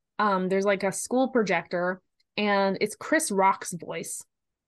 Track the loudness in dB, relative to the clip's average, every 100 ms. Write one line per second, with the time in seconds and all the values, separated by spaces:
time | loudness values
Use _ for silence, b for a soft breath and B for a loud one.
0 | _ -2 0 2 2 2 2 2 0 -4
1 | -2 0 2 0 0 0 -2 -2 -2 -4
2 | _ _ _ -4 2 2 2 0 -2 -4
3 | 0 0 2 2 2 2 -4 -10 -10 -10
4 | -10 -12 -16 _ _ _